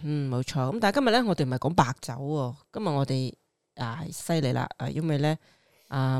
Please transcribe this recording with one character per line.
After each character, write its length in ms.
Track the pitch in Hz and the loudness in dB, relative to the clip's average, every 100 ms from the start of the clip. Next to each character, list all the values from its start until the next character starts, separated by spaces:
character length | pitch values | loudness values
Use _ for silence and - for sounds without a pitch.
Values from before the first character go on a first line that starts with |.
嗯， 260 | 151 147 139 | -4 -2 0
冇 140 | 123 | -2
錯。 300 | 127 139 131 | -2 -2 -2
噉 40 | 226 | 2
但 120 | 208 | 2
係 40 | 285 | 4
今 80 | |
日 60 | 254 | 4
呢， 120 | 233 233 | 4 4
我 80 | 170 | 2
哋 80 | |
唔 60 | 135 | 0
係 80 | 127 | 0
講 160 | 147 | 2
白 100 | 175 127 - | 4 2 0
酒 120 | - | -8
喎， 420 | 120 139 151 127 120 _ | -8 -4 -2 -2 -6 _
今 120 | 214 | -4
日 40 | 202 | 0
我 180 | 143 139 | 2 2
哋， 280 | 135 131 - _ _ _ - | 0 -2 -6 _ _ _ -8
啊， 280 | 120 120 156 | -8 -6 -10
犀 220 | - - 165 | -10 -2 0
利 120 | 135 | 2
啦！ 160 | 127 - - | 0 -2 -6
啊， 100 | 127 | -6
因 160 | 139 160 | -2 0
為 120 | 147 | 2
呢， 200 | 151 156 - _ _ _ _ | 2 0 -6 _ _ _ _
啊， 300 | 131 131 | 0 2